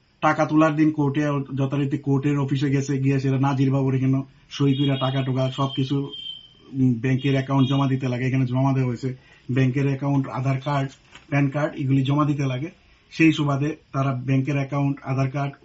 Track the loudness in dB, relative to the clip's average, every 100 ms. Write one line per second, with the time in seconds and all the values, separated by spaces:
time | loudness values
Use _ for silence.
0 | _ _ 0 2 2 4 4 4 2 2
1 | 0 0 0 -2 -4 -4 -2 0 -2 -2
2 | 0 0 2 0 0 0 2 0 0 0
3 | 2 2 2 2 2 2 2 2 2 2
4 | 2 0 -2 -12 _ 0 2 2 2 0
5 | 0 -2 -2 0 -2 -2 -4 -2 -2 -2
6 | -4 -10 -14 -16 -20 _ -12 0 0 2
7 | 0 0 2 0 0 2 2 2 0 0
8 | -2 -2 0 0 0 0 2 2 0 -2
9 | -6 -8 -14 -20 -4 0 2 2 -2 -2
10 | 0 -2 -2 -4 -2 -2 -2 -4 -4 -8
11 | _ -20 -4 0 0 0 -4 -4 0 2
12 | 2 2 2 0 -2 -4 -8 -12 _ _
13 | _ 2 2 4 0 0 -2 -6 _ -4
14 | -2 -2 0 0 0 -2 -2 -2 -2 -2
15 | -4 -2 -2 -2 -6 -8